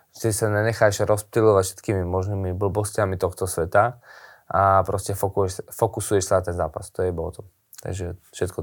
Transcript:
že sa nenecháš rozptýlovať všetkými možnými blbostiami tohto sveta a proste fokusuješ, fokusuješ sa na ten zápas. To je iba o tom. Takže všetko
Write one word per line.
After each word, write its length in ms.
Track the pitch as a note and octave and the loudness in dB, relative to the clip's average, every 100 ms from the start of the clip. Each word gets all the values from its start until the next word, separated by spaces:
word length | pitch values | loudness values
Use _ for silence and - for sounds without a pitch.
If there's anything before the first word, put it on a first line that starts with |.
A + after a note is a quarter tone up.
| _ - | _ -6
že 160 | A2+ | -2
sa 140 | G#2 A2 | 0 0
nenecháš 560 | G#2 A2 A2 G#2+ G2 | 2 0 2 2 2
rozptýlovať 600 | G2+ G#2 - A#2+ A2 G2 F#2+ | 0 0 0 4 6 6 2
všetkými 360 | - - G2 F2 | -4 -2 -2 0
možnými 480 | F#2 F#2+ G2+ F#2+ F2+ | -2 -2 -2 -2 -2
blbostiami 640 | G2+ G2+ G2+ - G2 F#2 | -2 -2 -2 -2 -2 0
tohto 240 | F#2 - | -2 -2
sveta 560 | F#2+ - E2 G2+ A#2+ B2 - - - - - | -6 -4 0 2 2 -2 -20 -20 -20 -20 -4
a 320 | F#2+ G2 G2 F#2+ | 2 4 4 2
proste 260 | G2 - | -2 -4
fokusuješ, 560 | G2 G2 G2+ F#2+ - - | -4 -2 0 -2 -2 -10
fokusuješ 560 | - A2 - - G2+ | -2 -2 -2 0 0
sa 160 | - F#2+ | 2 0
na 20 | F2+ | 0
ten 100 | F2 | -2
zápas. 320 | D#2+ - - | -4 -6 -12
To 100 | - | -4
je 80 | F#2 | -4
iba 100 | E2 E2 | -2 -6
o 80 | |
tom. 100 | - - _ _ - | -10 -20 _ _ -14
Takže 320 | - F#2 F2 F2+ _ | -10 -8 -8 -10 _
všetko 260 | - F2+ - | -6 -6 -4